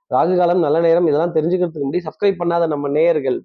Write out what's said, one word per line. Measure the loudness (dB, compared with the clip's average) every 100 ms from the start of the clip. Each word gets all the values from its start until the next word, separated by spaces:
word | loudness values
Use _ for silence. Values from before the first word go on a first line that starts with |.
| -4
ராகு | 0 0 2
காலம், | 2 2
நல்ல | 2 2
நேரம், | 2 2 2
இதெல்லாம் | 2 0
தெரிஞ்சுக்கிறதுக்கு | -2 0 0 -2 -4
முன்னாடி | -4 -4
சப்ஸ்கிரைப் | -6 -4 -2 -2
பண்ணாத | -2 0 0
நம்ம | -2 -2
நேயர்கள், | 0 2 2 0 -2